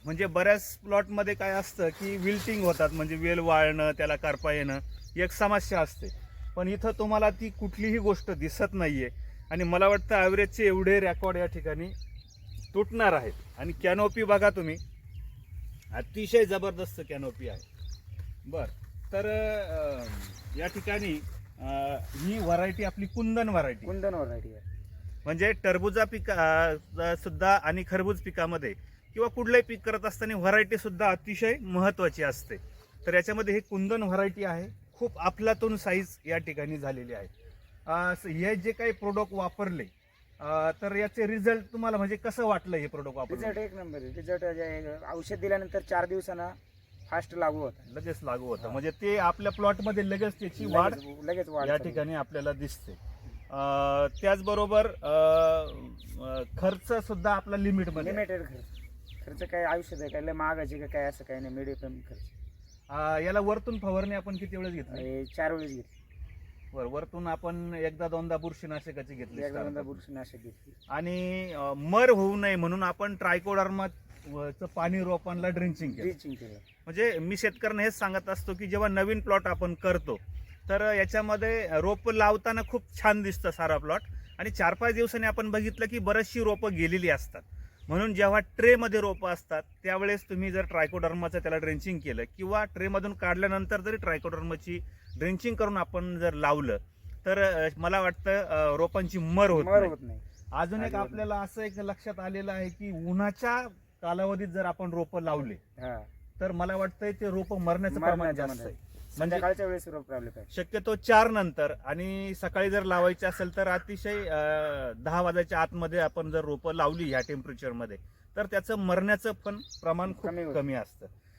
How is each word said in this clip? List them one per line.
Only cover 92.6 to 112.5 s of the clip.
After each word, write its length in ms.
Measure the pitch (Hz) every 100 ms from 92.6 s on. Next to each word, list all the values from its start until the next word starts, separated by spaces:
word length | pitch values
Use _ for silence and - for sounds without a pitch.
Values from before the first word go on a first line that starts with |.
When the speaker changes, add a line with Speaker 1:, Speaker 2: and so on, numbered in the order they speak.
Speaker 1:
ट्रेमधून 500 | 208 180 190 196 202
काढल्यानंतर 680 | 196 180 175 196 190 185 208
जरी 160 | 196 220
ट्रायकोडर्माची 840 | 175 156 170 160 165 160 175 175 - - - -
ड्रेंचिंग 380 | 160 185 233 226
करून 200 | 208 196
आपण 420 | 170 180 180 175
जर 140 | 170
लावलं 440 | 151 147 151 131 101 - - - - 185
तर, 380 | 196 190 165
अ, 40 | 160 147
मला 240 | 170 190
वाटतं, 440 | 185 170 196 196
अ, 320 | 170 156 151 147
रोपांची 420 | 170 196 175 180
मर 320 | 165 180 202
होत 140 | 165
Speaker 2:
मर 140 | 165 208
Speaker 1:
नाही. 120 | 185
Speaker 2:
होत 80 | 151
नाही. 200 | 127 - - - -
Speaker 1:
अजून 260 | 139 170 214
एक 60 |
Speaker 2:
अजिबात 60 | 226
नाही. 20 |
Speaker 1:
आपल्याला 460 | 202 202 214 214 202
असं 220 | 196 220
एक 160 | 214 190
लक्षात 420 | 202 196 220 190
आलेलं 320 | 190 196 196
आहे 160 | 190 185
की 220 | 165 202
उन्हाच्या 800 | 165 170 185 202 190 240 240 247 - _ _
कालावधीत 460 | 170 175 190 190 196
जर 160 | 180
आपण 260 | 180 170 180
रोपं 320 | 170 165 180
लावले 320 | 165 147 127
Speaker 2:
हा. 500 | 95 _ - 127 117 107 - - -
Speaker 1:
तर 120 | 185
मला 240 | 175 180 190
वाटतंय 360 | 190 - 208
ते 180 | 196 208
रोपं 300 | 185 180 196
मरण्याचं 400 | 170 175 190 180
प्रमाण 180 | 165 170
Speaker 2:
मरण्याचं 180 | 165 143
Speaker 1:
जास्त 160 | 135
Speaker 2:
प्रमाण. 140 | 120 117
Speaker 1:
आहे. 220 | - - - - 147
म्हणजे 0 |
Speaker 2:
संध्याकाळच्या 480 | 165 175 180 190 190
वेळेस 220 | 180 170
रोप 220 | 151 135
लावले 200 | 131 120
पाहिजे. 320 | 113 104 -
Speaker 1:
शक्यतो 340 | 175 214 220 208
चार 340 | - 214 226
नंतर 420 | 214 180 143 147 -
आणि 500 | 131 156 190 196 196
सकाळी 360 | 185 180